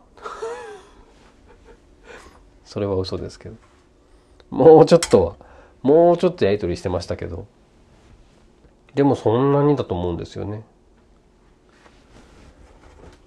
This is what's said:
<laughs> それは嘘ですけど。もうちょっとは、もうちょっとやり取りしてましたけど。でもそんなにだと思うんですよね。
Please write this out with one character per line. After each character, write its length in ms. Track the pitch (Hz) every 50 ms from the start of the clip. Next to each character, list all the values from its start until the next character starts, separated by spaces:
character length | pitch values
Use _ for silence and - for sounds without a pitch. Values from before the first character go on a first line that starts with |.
| _ _ _
<laughs> 100 | - - - - - 440 453 480 494 466 427 415 381 - - - - - _ - - - - _ _ _ - - - - - - _ _ _ _ _ - - - - - - - - _ _ _ _ _
そ 160 | - - 107
れ 60 | 104
は 100 | 101 98
嘘 200 | 95 95 95 98
で 140 | 90 85 -
す 80 | - -
け 100 | - 110
ど。 80 | 110 - _ _ _ _ _ _ _ _ _ _ _ - _ _ _ _ - -
も 300 | - - 135 160 160 151
う 60 | 127
ち 80 | - 175
ょ 20 |
っ 40 | 165
と 240 | - - - 104 87
は、 120 | - - - - - - - - - _ _ -
も 300 | 131 147 165 170 175 175
う 60 | 170
ち 80 | 180
ょ 40 | 180
っ 40 | 175
と 100 | - 113
や 60 | 98
り 80 | 104 101
取 140 | 92 87 87
り 40 |
し 60 | - -
て 60 | 95
ま 120 | 90 87
し 60 | -
た 100 | - 101
け 100 | - 90
ど。 200 | 87 85 92 101 - _ _ _ _ _ _ _ _ _ _ _ - - - - _ _ _ _ _ _ _ _ - _ _ _ _ -
で 80 | 139 143
も 120 | 139 123
そ 220 | - - 110 110 120
ん 120 | 139 139 143
な 100 | 143 143
に 140 | 147 147
だ 80 | 123 113
と 100 | - 98
思 160 | 87 87 87
う 20 | 85
ん 20 |
で 80 | - -
す 120 | - -
よ 80 | 98 95
ね。 200 | 98 107 110 113 _ _ _ _ _ _ _ _ _ _ _ _ _ _ _ _ _ _ _ _ _ _ _ _ - _ _ _ _ - - - - - - - - - - - - - - - - - - - - - - _